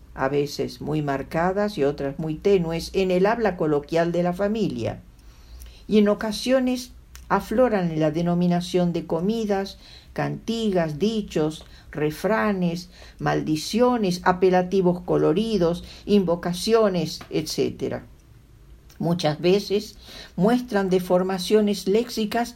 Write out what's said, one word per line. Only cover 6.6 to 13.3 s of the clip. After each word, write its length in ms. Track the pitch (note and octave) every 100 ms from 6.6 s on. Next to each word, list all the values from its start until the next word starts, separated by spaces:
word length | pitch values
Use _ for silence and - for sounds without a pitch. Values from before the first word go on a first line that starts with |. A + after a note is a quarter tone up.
| B3+ B3 - - - - -
afloran 600 | G3 - A#3 B3 G#3 F3
en 80 | D#3
la 140 | D#3
denominación 800 | D#3 F3 F3 F3+ F3 F3 F3+ F3
de 140 | E3 D#3
comidas, 720 | E3 F#3+ A3+ G#3 G3 G3 - - - -
cantigas, 880 | - C#3+ D3 - A3+ A3 F#3 D#3+ D3
dichos, 640 | G#3 A3+ - E3+ D#3 D#3 - - -
refranes, 1000 | D3 D3+ D3+ F#3+ A3 G#3+ F#3+ F3 F3 - - - -
maldiciones, 1000 | D3